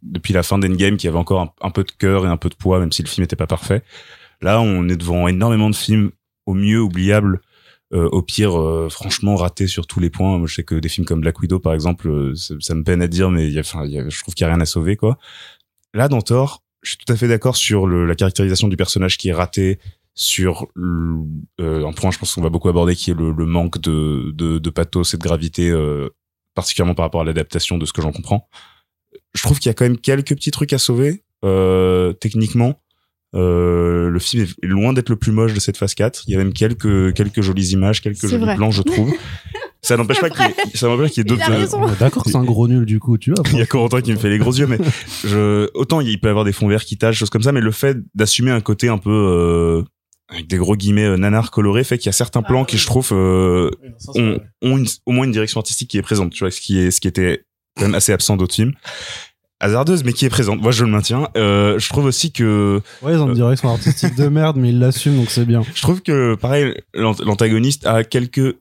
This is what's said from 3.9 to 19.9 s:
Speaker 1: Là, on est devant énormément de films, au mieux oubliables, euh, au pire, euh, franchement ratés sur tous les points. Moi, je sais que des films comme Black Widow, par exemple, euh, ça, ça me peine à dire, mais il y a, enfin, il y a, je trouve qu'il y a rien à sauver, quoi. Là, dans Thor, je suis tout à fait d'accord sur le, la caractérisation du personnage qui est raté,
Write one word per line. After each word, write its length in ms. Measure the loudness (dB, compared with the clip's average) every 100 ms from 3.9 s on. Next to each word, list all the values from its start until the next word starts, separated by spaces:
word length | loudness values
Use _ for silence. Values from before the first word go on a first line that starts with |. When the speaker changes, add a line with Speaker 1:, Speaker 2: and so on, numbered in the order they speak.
| -20 -20 -20 -20 _
Speaker 1:
Là, 220 | 0 2
on 260 | 2 2 0
est 80 | 0
devant 320 | 0 0 2
énormément 400 | 2 2 2 2
de 80 | 0
films, 340 | 0 2 0 -4 _ _ -6
au 80 |
mieux 260 | -2 2 2
oubliables, 640 | 0 0 2 4 4 0 _ _ _ _ _
euh, 160 | 0 0
au 120 | 0
pire, 360 | -2 0 2 2
euh, 300 | 0 -2 -4
franchement 480 | -8 -8 -4 0 0
ratés 300 | 0 -2 -4
sur 200 | -4 -6
tous 140 | -2
les 80 | -2
points. 300 | 0 0 0
Moi, 80 | -2
je 80 |
sais 100 | -6
que 100 | -4
des 140 | -4 -4
films 180 | -4 -2
comme 140 | 0
Black 180 | 0 -2
Widow, 180 | -2 0
par 140 | 0
exemple, 340 | 0 -2 -2 -2
euh, 260 | -2 -2
ça, 200 | -6 -10 -10
ça 140 | -6
me 80 | -4
peine 200 | 0 2
à 60 | 2
dire, 220 | 2 2
mais 160 | 2 0
il 60 |
y 60 | -2
a, 20 |
enfin, 240 | -6 -8
il 80 | -8
y 60 | -6
a, 100 | -8
je 120 | -10
trouve 100 | -12
qu'il 120 | -2 0
y 20 |
a 40 |
rien 60 | 2
à 40 | 0
sauver, 300 | -2 -2 0
quoi. 220 | 0 -2 -6 -20 -20 -20 _ _ _
Là, 160 | -2 0
dans 140 | 0
Thor, 400 | 0 0 0 -4 _ _
je 100 | -14
suis 60 | -12
tout 140 | -4
à 40 | 0
fait 120 | 2
d'accord 280 | 2 2 0
sur 300 | 0 2 2
le, 200 | 2 0
la 80 |
caractérisation 540 | 2 0 2 0 2 0
du 80 | 0
personnage 400 | -2 0 -2 -2
qui 100 | -4
est 60 |
raté, 440 | -2 -2 0 -2 -2 -8